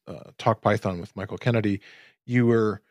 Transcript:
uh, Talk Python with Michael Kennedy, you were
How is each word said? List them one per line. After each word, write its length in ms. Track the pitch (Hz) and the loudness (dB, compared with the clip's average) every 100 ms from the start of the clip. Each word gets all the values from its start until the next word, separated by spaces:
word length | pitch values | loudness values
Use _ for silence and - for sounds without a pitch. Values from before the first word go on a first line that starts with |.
| - | -18
uh, 220 | 82 - - | -18 -18 -4
Talk 240 | - 110 | 0 0
Python 380 | 110 104 104 90 | 0 0 -2 -6
with 160 | 87 - | -8 -12
Michael 220 | 95 92 | -10 -4
Kennedy, 420 | 123 117 104 98 - - - _ - | 0 0 0 -2 -6 -20 -20 _ -4
you 200 | 120 117 | 2 4
were 360 | 117 110 98 _ | 4 2 -2 _